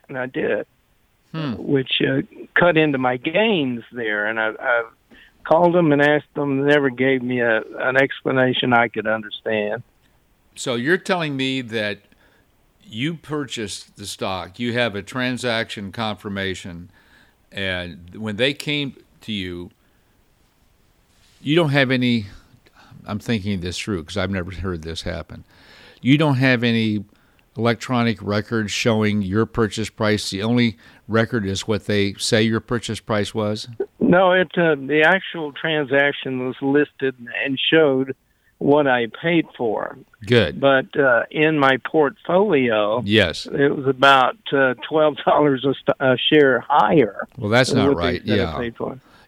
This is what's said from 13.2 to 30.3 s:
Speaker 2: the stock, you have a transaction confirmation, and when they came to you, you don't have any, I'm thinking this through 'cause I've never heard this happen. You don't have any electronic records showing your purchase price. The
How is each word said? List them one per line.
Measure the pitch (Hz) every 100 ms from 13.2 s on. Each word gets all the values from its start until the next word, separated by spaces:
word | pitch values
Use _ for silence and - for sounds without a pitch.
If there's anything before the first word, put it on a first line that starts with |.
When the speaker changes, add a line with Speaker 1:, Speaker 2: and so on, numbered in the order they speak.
| - 151 135 - 104 - - -
Speaker 2:
the | 101
stock, | - 113 92 87 92
you | 120
have | 117 120 101
a |
transaction | 98 127 127 123 123 113 113 - 98
confirmation, | 104 110 101 107 98 95 92 101 85 87 _ _ _ _ _ _
and | 101 95 90 87 82 87 104
when | 110 101
they | 131
came | 143 - 147 139 - _ _
to | -
you, | 104 90 87 90 _ _ _ _ _ _ _ _ _ _ _ _ _ _ _ _ _
you | - 156
don't | 160
have | 139 127
any, | 131 123 120 98 - _ _ _ _ _ - -
I'm | 101
thinking | - 113 98 98
this | 87 85
through | - 95
'cause | 73 98
I've | 95
never | 98 87
heard | 85 92 85
this | 80 80
happen. | 90 82 80 82 - _ - - - -
You | 117 147
don't | 156 127
have | 135 123
any | 120 113 110 104 98 _ _ _ _ -
electronic | 113 113 - 123 117 110
records | 98 104 101 117 104
showing | - 123 110 107 104
your | 95 104 110
purchase | - 107 110 104
price. | - 107 104
The | -